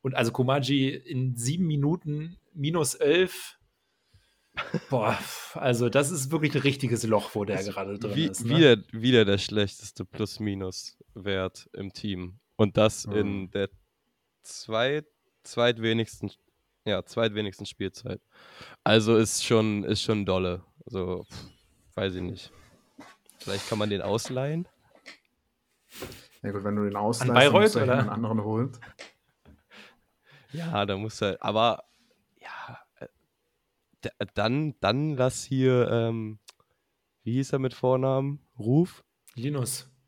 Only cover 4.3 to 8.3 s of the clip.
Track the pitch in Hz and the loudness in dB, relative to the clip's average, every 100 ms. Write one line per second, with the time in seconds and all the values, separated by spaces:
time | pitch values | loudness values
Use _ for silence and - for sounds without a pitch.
4.3 | _ _ - - - - 127 107 107 - | _ _ -12 -6 -8 -2 0 0 0 -6
5.3 | - - - 131 120 120 135 143 170 131 | -12 -12 -2 0 2 2 2 2 -2 -2
6.3 | 160 151 143 139 135 123 113 110 107 - | 0 0 2 0 0 -2 -2 2 0 0
7.3 | 107 101 95 98 98 98 101 110 113 160 | -6 -4 -4 -4 -8 -8 -6 -4 -2 -2